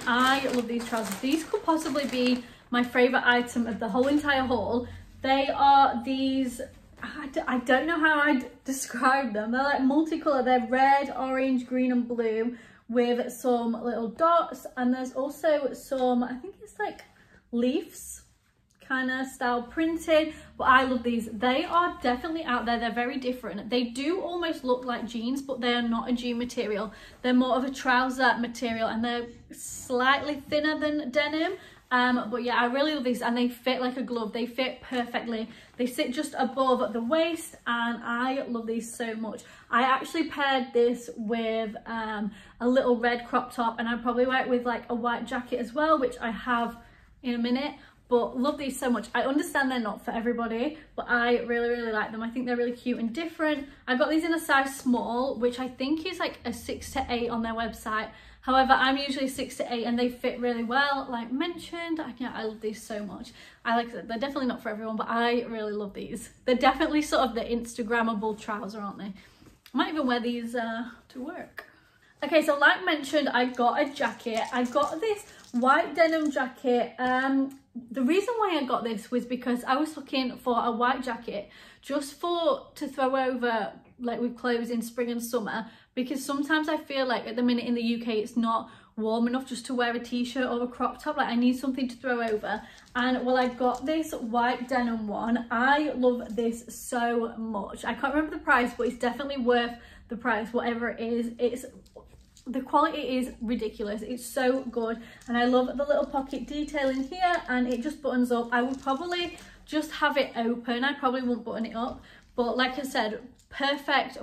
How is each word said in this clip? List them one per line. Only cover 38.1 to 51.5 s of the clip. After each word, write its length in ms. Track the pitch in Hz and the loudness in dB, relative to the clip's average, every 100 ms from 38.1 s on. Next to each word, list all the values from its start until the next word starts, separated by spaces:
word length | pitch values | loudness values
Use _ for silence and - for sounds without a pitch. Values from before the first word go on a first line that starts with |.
| 233 262 269 | -2 0 -2
love 240 | - 233 220 | -4 -4 -4
these 280 | 226 226 | -4 -6
so 200 | - 226 | -6 -6
much. 260 | 220 220 - - - - | -6 -6 -8 -14 -20 0
I 140 | 233 | 2
actually 440 | 262 262 - 320 311 | 4 2 0 -2 0
paired 460 | 294 277 262 247 | 0 2 2 2
this 340 | 240 240 240 - 240 | 4 4 2 -6 -8
with, 580 | 214 233 226 226 214 220 - | -2 0 0 0 -2 -6 -8
um, 460 | 226 220 208 208 - - - | -6 -4 -4 -4 -6 -16 -2
a 80 | 240 | 2
little 300 | 254 247 226 | 4 6 4
red 280 | 240 233 - | 4 0 0
crop 280 | 247 - | -2 0
top 240 | - 233 233 | -2 -2 0
and 100 | 233 | -2
I 80 | 233 | -2
probably 300 | 240 240 262 | 0 2 4
wear 160 | 262 | 2
it 80 | - | 2
with, 160 | 247 240 | 0 0
like, 180 | 226 - | -4 -4
a 40 | |
white 300 | 233 240 233 - | -2 -2 -2 -4
jacket 340 | 254 - 240 | -6 -4 -4
as 120 | 220 | -2
well, 260 | 262 311 302 | 2 4 4
which 180 | 247 - | 2 -2
I 100 | 233 | -6
have 460 | 196 254 233 233 - - - - _ | -4 0 0 0 -6 -18 -20 -20 _
in 120 | 247 | -4
a 40 | 240 | -2
minute. 340 | 233 254 285 - - _ - | 0 0 -2 -8 -18 _ 2
But 300 | 240 233 254 | 2 4 0
love 200 | 285 294 | 0 0
these 200 | 269 - | -4 -2
so 120 | 262 | 0
much. 180 | 233 - | 0 0
I 80 | 240 | 0
understand 480 | 240 294 349 285 262 | 2 0 0 0 2
they're 80 | 254 | 0
not 260 | 214 - | -2 -6
for 60 | - | -6
everybody, 680 | 226 233 233 226 226 294 - - | -2 -2 -2 -2 -2 -2 -6 -12
but 120 | - - | -8 0
I 300 | 240 240 240 | 2 4 2
really, 300 | 233 | 2